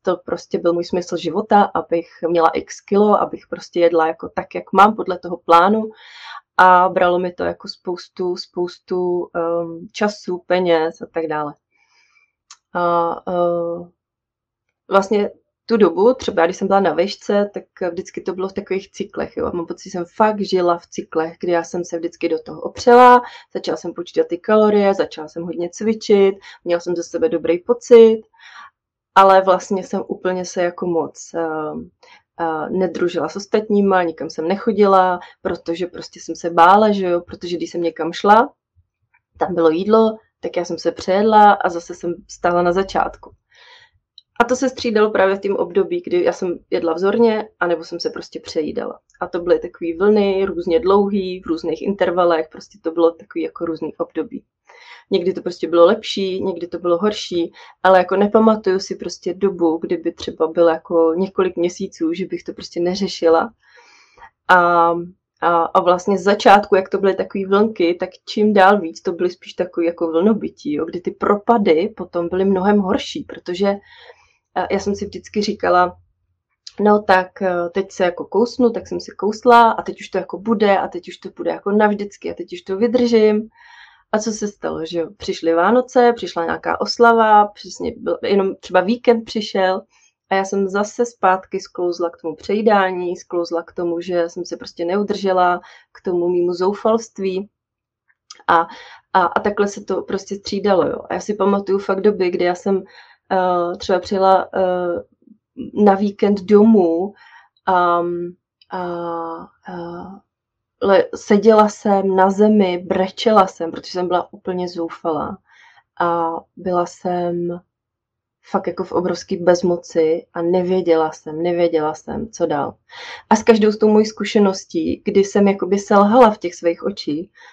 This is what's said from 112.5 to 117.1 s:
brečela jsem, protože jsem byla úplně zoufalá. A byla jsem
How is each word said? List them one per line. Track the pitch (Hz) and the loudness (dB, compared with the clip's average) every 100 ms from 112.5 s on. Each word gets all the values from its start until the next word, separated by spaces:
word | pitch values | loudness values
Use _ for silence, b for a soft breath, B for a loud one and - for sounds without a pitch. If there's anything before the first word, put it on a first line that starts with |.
| 214 185 180 | 4 2 -2
brečela | 190 185 185 - 233 214 185 | -4 -4 -4 -2 2 4 2
jsem, | - 165 | -2 -10
protože | - - | -10 -10
jsem | 180 180 | -6 -2
byla | 180 - | -2 -4
úplně | 202 190 180 180 | -12 -8 -6 -6
zoufalá. | 180 165 - 170 151 151 196 b b b b b - | -6 -10 -6 -4 -4 -6 -12 b b b b b -4
A | 175 170 165 165 - - | -2 0 -2 -6 -12 -10
byla | 180 180 175 | -2 -2 -2
jsem | - 185 | -6 -6